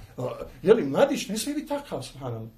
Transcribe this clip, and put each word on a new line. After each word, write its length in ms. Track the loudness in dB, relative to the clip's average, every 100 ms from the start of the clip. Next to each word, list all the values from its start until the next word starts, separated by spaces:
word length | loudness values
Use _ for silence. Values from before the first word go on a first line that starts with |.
| -14 -8
A, 120 | -6 -6 -12 -2
je 120 | 6
li 100 | 6
mladić 440 | 6 4 4 2 -2
ne 100 | -4
smije 180 | -2 -4
biti 120 | -4
takav, 340 | -6 -4 -8
subhanallah. 460 | -8 -10 -8 -8 -10